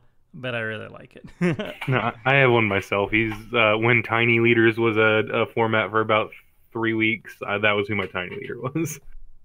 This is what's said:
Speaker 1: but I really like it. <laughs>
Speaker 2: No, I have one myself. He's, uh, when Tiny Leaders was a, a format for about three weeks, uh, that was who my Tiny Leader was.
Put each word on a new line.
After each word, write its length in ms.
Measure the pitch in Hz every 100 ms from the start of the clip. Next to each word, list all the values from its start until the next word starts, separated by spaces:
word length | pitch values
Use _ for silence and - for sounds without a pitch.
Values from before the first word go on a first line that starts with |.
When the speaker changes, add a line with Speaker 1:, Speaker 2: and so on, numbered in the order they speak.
| _ _ _
Speaker 1:
but 220 | 156 127
I 60 | 120
really 280 | 110 107 104
like 280 | - 110 -
it. 140 | - -
<laughs> 480 | 175 127 107 - -
Speaker 2:
No, 240 | 127 113 -
I 100 | 131 139
have 140 | 131
one 140 | 120 107
myself. 440 | 98 - 101 98
He's, 220 | 107 110 104 110
uh, 220 | 120 107 110
when 260 | 113 120
Tiny 380 | 104 117 117 117
Leaders 380 | 117 117 113 110
was 180 | 117 110
a, 300 | 110 107 110
a 140 | 117 110
format 440 | 117 110 110 95
for 100 | 110
about 300 | 110 110 101 - - _ _
three 220 | 117 113
weeks, 420 | 113 110 110 - - -
uh, 120 | 101
that 140 | 107
was 160 | 104 104
who 60 |
my 120 | 101 92
Tiny 300 | 95 87 -
Leader 220 | - -
was. 380 | 127 160 165 - - - - -